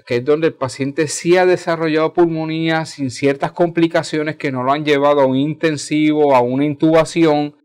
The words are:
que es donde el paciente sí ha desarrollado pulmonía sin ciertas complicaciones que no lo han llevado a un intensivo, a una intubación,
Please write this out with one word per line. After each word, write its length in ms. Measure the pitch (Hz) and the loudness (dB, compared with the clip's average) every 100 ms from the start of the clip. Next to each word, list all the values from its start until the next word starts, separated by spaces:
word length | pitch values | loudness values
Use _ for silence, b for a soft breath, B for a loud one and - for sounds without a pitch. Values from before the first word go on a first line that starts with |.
| - | -4
que 120 | 120 | -4
es 80 | 127 | 0
donde 220 | 151 160 | 0 0
el 60 | |
paciente 540 | 160 127 - 135 139 151 | -2 -8 -6 -6 -2 -4
sí 280 | - 170 180 | -2 2 2
ha 120 | 185 | 4
desarrollado 680 | 175 180 165 160 151 160 | 0 -2 -2 0 0 0
pulmonía 720 | 160 170 160 160 160 160 160 156 | 2 2 0 -4 -4 -2 -2 -4
sin 240 | - 135 | -6 -8
ciertas 440 | 117 139 139 165 | -2 -2 0 -4
complicaciones 800 | - 175 170 165 165 151 156 156 151 | -2 -2 2 0 0 -2 -4 -4 -6
que 160 | 147 | -6
no 100 | 131 | -4
lo 100 | 127 | -2
han 140 | 147 151 | -2 0
llevado 360 | 143 143 147 | 2 2 2
a 40 | 131 | 2
un 120 | 131 | 2
intensivo, 960 | 147 151 165 147 - 151 151 151 147 131 | -2 -2 -2 -2 -4 0 0 2 4 4
a 60 | |
una 240 | 123 131 147 | 2 0 -2
intubación, 920 | 143 160 160 160 170 160 147 147 - | 0 2 4 2 2 2 2 -2 -8